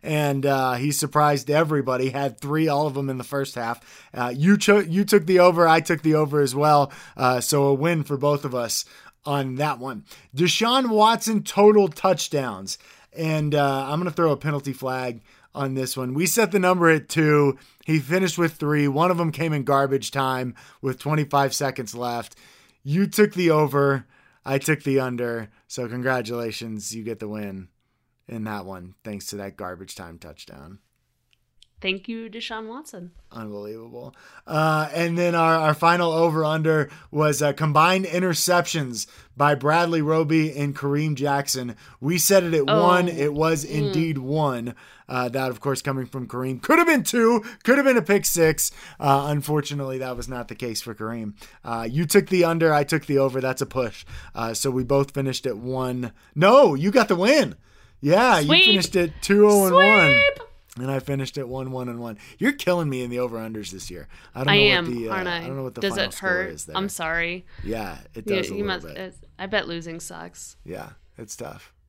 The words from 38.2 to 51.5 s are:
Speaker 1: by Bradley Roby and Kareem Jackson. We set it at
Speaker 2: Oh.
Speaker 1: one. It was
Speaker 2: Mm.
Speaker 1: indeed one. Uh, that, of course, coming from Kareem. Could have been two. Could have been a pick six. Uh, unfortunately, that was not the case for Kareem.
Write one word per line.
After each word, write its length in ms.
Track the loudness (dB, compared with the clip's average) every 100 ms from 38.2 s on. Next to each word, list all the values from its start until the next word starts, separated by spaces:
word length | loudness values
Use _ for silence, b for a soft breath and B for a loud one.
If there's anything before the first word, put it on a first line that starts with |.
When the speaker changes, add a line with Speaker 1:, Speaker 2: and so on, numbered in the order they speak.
| 0 0 2 2 2 -4 -4 -8 -10 b b 0
Speaker 1:
by 180 | 0
Bradley 460 | 2 2 2 2 0
Roby 560 | 0 0 2 0 0 -2
and 180 | -6
Kareem 400 | -4 -2 -2 -2
Jackson. 600 | -2 0 0 -2 -6 -6 -12 B B
We 160 | -2 0
set 260 | 4 4
it 120 | 4
at 100 | 0 2
Speaker 2:
Oh. 140 | 4
Speaker 1:
one. 260 | 4 4 2
It 260 | 0 -2
was 320 | 0 0 0 -4
Speaker 2:
Mm. 40 |
Speaker 1:
indeed 480 | -4 -2 0 -2 -4
one. 560 | -4 -2 -2 -2 -8 -12 B B -8
Uh, 220 | -4 -4
that, 220 | -2 -4
of 100 | -4
course, 220 | -4 -4
coming 240 | -4 -6 -6
from 200 | -10 -10
Kareem. 360 | -6 -6 -6
Could 160 | 2 4
have 80 | 4
been 160 | 2
two. 420 | 0 2 4 2 -2 B
Could 120 | 2 4
have 80 |
been 140 | 4 2
a 40 |
pick 220 | 2 0
six. 460 | 0 2 2 2 -4 B B B
Uh, 280 | 2 2 2
unfortunately, 720 | -4 -2 -4 -2 -8 -6 -8
that 180 | -8 -8
was 100 | -10
not 220 | -10 -12
the 60 |
case 260 | -10 -8 -8
for 140 | -10
Kareem. 400 | -8 -8 -6 -10 -12 B